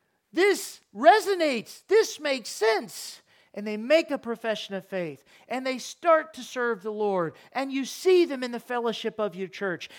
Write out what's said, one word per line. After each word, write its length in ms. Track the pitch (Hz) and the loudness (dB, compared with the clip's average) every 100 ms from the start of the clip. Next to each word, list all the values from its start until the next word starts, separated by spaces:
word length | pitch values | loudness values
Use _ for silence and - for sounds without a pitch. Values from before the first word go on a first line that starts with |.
| _ _ _ | _ _ _
This 500 | 254 403 349 - - _ 202 | 2 4 2 -2 -14 _ 4
resonates, 840 | 294 427 349 381 311 247 165 - - | 6 6 4 0 0 0 -6 -14 2
this 320 | 415 403 - | 2 2 -2
makes 300 | 294 262 202 | -4 -4 -6
sense." 720 | - 440 427 220 - - - _ _ _ - | -2 0 0 -2 -12 -14 -16 _ _ _ -10
And 100 | 208 | -8
they 120 | 214 | -6
make 340 | 233 311 330 | 2 2 2
a 80 | 277 | -4
profession 560 | 233 226 226 214 - 196 | -6 -6 -4 -6 -6 -10
of 100 | 185 | -6
faith, 380 | 190 170 139 _ _ _ | -6 -6 -8 _ _ _
and 180 | 247 262 | -6 -4
they 140 | 254 | -6
start 560 | - - 339 320 311 - | -8 -2 4 4 2 -10
to 80 | |
serve 400 | 240 262 240 220 | -12 -4 -2 -2
the 80 | 202 | -6
Lord, 440 | 214 208 190 165 - - | -2 0 0 -2 -6 -10
and 220 | - 269 | -8 -4
you 100 | 269 | -4
see 400 | 247 - 370 370 | -4 0 4 6
them 200 | 320 269 | 6 0
in 80 | 247 | -6
the 80 | 233 | -8
fellowship 600 | - 247 233 214 226 214 | -6 -2 -2 -2 -4 -2
of 160 | 208 175 | -4 -4
your 120 | 190 | -8
church, 420 | - 196 165 - | -6 -4 -4 -8